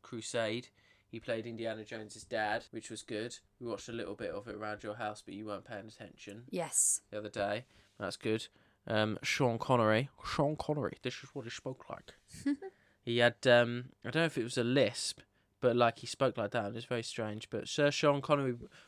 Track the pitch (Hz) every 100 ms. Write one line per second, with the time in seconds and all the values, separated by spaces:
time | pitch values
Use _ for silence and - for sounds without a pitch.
0 | - 117 - 117 110 117 - _ _ _
1 | _ 113 120 113 117 113 113 110 104 113
2 | 107 110 - 113 107 104 - 113 - 110
3 | - 104 120 - - _ 120 101 - 113
4 | 98 101 98 98 110 104 107 104 107 110
5 | 107 104 - 98 107 98 - 104 110 -
6 | 104 - - 104 123 180 156 - - -
7 | - 104 107 110 101 107 131 - _ -
8 | 98 - 113 110 - _ _ _ - 107
9 | 107 101 - - 131 117 - 123 110 107
10 | 139 - - - 147 151 - 151 107 -
11 | 127 - 131 143 117 - 131 131 - -
12 | - - _ - 277 277 381 - _ _
13 | - 120 120 - 131 120 120 120 127 -
14 | 117 156 165 139 117 127 120 135 104 -
15 | - - - _ _ _ 123 120 117 -
16 | - - 131 117 104 120 101 113 117 120
17 | 113 - 107 107 - 113 - - 143 -
18 | 151 143 135 143 135 120 117 -